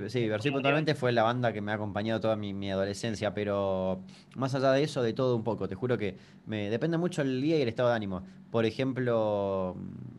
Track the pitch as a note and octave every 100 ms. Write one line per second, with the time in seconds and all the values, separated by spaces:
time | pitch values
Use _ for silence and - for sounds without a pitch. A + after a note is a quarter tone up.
0 | G#2 B2 A2+ G#2+ C#3 C3+ C3+ D3 D#3 D3
1 | B2 A#2 A2 B2 A#2+ G#2 G#2 G#2+ G#2 G2
2 | G#2+ A2 A2 G#2+ G#2 G2 G2 F#2+ G2 G2
3 | A#2 G2+ G#2 G2+ G#2 G2+ G2 F#2+ F#2 F#2
4 | - - - - C3+ C#3 C3+ C3+ D3+ D3
5 | A2+ A2+ C3 A#2+ A2 G2+ F#2+ F#2+ B2+ A#2
6 | G#2 F#2 - - - G#2+ G2+ A2+ E3 E3
7 | F3 F3 C3+ C3 D3 D#3+ A#2+ A2+ B2 A#2
8 | G2+ F2+ - - - A#2 A2+ G#2+ C3 B2+
9 | B2 A2+ G#2+ G2+ G2 F#2+ F#2 F#2+ F#2 F#2
10 | B2